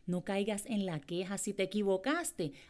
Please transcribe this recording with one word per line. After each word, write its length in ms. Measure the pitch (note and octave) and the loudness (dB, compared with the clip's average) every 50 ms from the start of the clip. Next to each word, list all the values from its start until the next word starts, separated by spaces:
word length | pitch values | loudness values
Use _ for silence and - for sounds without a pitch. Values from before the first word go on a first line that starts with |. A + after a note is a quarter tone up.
| - | -4
No 200 | - F3 F3+ F3 | -2 -2 -2 0
caigas 400 | - G3 G3 G3+ G#3+ G#3+ G3+ G#3 | 0 0 0 0 0 0 -2 -2
en 200 | - A#3 G#3 G3 | -2 0 0 0
la 140 | F#3 E3 D#3 | 0 -2 -4
queja. 380 | - - F3 F3 F#3+ F3+ G3+ F#3+ | -4 -4 -2 -2 -2 -2 -2 -2
Si 160 | - - G3 | -2 -2 0
te 100 | - F#3+ | 0 0
equivocaste, 880 | F#3 - G#3+ G#3 G3 F#3+ F#3 F#3+ C4 D4+ E4+ D#4+ D4 - - F3 D3 - - - - | 2 2 2 4 4 4 4 2 2 0 0 0 -2 -2 -2 -4 -4 -4 -8 -14 -12